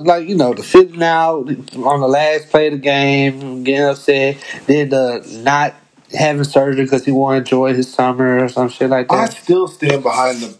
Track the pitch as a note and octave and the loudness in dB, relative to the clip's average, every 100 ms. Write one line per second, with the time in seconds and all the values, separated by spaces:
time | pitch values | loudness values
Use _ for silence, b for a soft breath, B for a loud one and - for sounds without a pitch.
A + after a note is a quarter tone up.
0 | D#3 F3 E3 F#3+ B2 A2 - F#3 F#3 E3+ | -4 -4 -2 0 0 -2 -4 -4 -4 -2
1 | E3+ E3 E3 D#3+ C3 C#3+ C3+ C3 B2 C#3+ | 0 0 0 -2 -6 -8 -10 -6 -2 0
2 | C3 C#3+ D#3 D#3 D3+ D3+ D3+ C#3+ C#3+ C#3 | 0 2 0 -2 0 2 2 0 0 2
3 | C#3 C#3 C#3 C3+ C#3 B2+ B2+ C#3 C#3+ C3+ | 2 2 0 -2 -10 -6 0 2 2 0
4 | - C#3 C3+ C#3 B B - D3 C#3+ C3+ | 0 2 0 -4 B B 0 2 2 0
5 | B2+ A#2 - A2+ A#2+ D3 D3 - _ _ | 0 -4 -10 -6 0 0 0 -6 _ _
6 | - - D3+ C#3+ C#3+ C#3+ C#3 C3+ C3 C3 | -10 -2 0 0 2 2 2 0 0 0
7 | C#3+ C3+ C3+ C3+ B2 B2+ C3 B2+ B2+ - | 2 2 2 0 2 2 2 0 -2 0
8 | B2+ B2 B2+ B2+ B2+ B2+ B2 - C3+ C3 | 0 2 2 2 0 0 -2 0 0 0
9 | B2+ - A3+ - - F3+ F3+ - C#3+ C#3 | 0 0 0 -4 0 2 2 -2 0 2
10 | B2 A#2+ B2+ A#2+ A2+ | 0 0 0 -2 -8